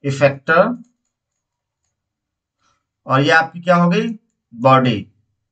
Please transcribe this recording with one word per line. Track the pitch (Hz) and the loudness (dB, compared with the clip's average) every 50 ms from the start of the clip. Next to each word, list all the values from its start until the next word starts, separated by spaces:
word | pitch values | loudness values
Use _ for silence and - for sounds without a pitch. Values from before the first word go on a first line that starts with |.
| - | -6
Effector, | 139 131 - 147 139 139 - _ - 160 175 202 240 247 - - _ _ _ _ _ _ _ _ _ _ _ _ _ _ _ _ _ _ _ _ _ _ _ _ _ _ _ _ _ _ _ _ _ _ _ _ _ _ _ _ _ _ _ _ | -6 0 2 0 0 0 -2 _ -2 0 2 2 0 -2 -10 -14 _ _ _ _ _ _ _ _ _ _ _ _ _ _ _ _ _ _ _ _ _ _ _ _ _ _ _ _ _ _ _ _ _ _ _ _ _ _ _ _ _ _ _ _
और | - 131 135 | -2 -2 0
ये | 143 160 | 0 2
आपकी | 165 160 156 - - 175 | 0 0 0 -2 -10 -10
क्या | - 175 175 | -2 0 2
हो | 175 175 175 | 2 2 0
गई? | 175 220 233 233 220 - _ _ _ _ _ _ 120 | 0 -2 -4 -6 -8 -12 _ _ _ _ _ _ -14
body, | 117 120 131 131 127 127 123 110 95 - - _ _ _ _ _ _ _ _ | -2 2 2 2 4 2 0 -2 -4 -10 -14 _ _ _ _ _ _ _ _